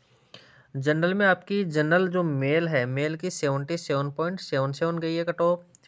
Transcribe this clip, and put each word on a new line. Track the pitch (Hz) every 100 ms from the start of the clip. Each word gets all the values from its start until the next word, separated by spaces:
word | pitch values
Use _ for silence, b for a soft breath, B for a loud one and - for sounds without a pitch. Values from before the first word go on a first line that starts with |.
| b b b b b b b
जनरल | 139 135 156 175
में | 196 202
आपकी | 180 - 202 180
जनरल | 151 151 180 185
जो | 180
मेल | 170 135 135 160 170
है, | 147 123
मेल | 131 151 160
की | 185
सेवेंटी | - 147 139 143 170
सेवन | - 139 143
पॉइंट | 143 165 190
सेवन | - 139 135
सेवन | 139 165 170
गई | 165
है | 165
कट | 170 170
ऑफ, | 170 175 - _